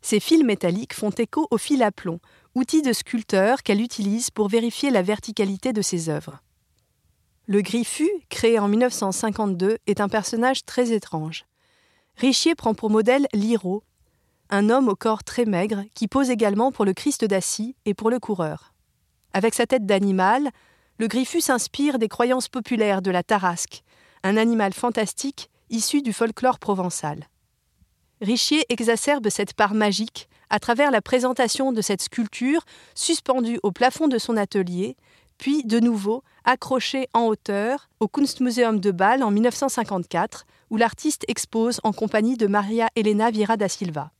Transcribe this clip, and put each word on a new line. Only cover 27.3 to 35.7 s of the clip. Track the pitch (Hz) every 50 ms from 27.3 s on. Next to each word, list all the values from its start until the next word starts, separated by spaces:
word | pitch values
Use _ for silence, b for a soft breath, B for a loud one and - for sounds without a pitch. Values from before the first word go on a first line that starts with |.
| _ _ _ _ _ _ _ _ _ _ _ _ _ _ _ _ _ _
Richier | 220 196 240 233 - - 294 311 320 _
exacerbe | 247 220 233 220 233 220 - - 285 285 220 208
cette | - - 214 - -
part | - 214 196 208
magique | 220 214 208 196 190 220 226 _ - - b b b b b
à | - 208
travers | - - 240 226 285 294
la | 262 214
présentation | - - - 254 240 254 254 240 247 226 - - 269 269 254
de | 220
cette | 202 - 202 185
sculpture | - - - - 233 208 - - 240 262 294 339 - B B B B B B
suspendue | - - - 339 - - - 254 262 240 226 233 220
au | - 208 180
plafond | - 240 254 - - 320 302
de | 254 226
son | - - 233 220
atelier, | 202 - - 202 185 175 180 175 190 233 262 b b b b b b b b _
puis | - 262 285 311 262
de | 220